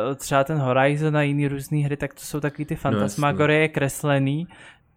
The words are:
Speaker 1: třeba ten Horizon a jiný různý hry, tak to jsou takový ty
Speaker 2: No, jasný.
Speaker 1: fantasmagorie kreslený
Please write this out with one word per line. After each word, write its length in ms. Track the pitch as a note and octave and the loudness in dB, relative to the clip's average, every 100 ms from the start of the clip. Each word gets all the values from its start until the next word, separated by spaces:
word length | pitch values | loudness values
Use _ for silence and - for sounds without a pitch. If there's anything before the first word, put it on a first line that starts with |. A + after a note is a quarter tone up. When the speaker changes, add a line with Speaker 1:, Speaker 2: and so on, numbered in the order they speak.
| A#2 C#3 | 0 -4
Speaker 1:
třeba 280 | - C#3 | 0 0
ten 140 | C#3 D#3 | 2 0
Horizon 600 | C3 B2+ C#3 D3 D#3 D3+ | 2 4 4 2 0 2
a 40 | |
jiný 260 | C#3+ C#3+ C#3+ | 2 0 0
různý 360 | C#3 C3+ D3+ | -2 -4 -2
hry, 140 | C#3+ C#3+ | -2 -2
tak 160 | C#3+ | -6
to 80 | - | -10
jsou 180 | - D3+ | -8 -4
takový 260 | D3 C#3+ D3+ | -4 -4 -6
ty 80 | |
Speaker 2:
No, 40 | D#3+ | -4
jasný. 140 | C#3 | 0
Speaker 1:
fantasmagorie 760 | G#2 G#2 B2 C#3+ C#3 D3+ D3+ D#3 | 0 0 0 0 2 2 4 2
kreslený 800 | D#3 C#3 - D3+ C#3 C3+ D3 F3 - - - _ | 0 -2 -2 0 2 2 -2 -6 -14 -20 -20 _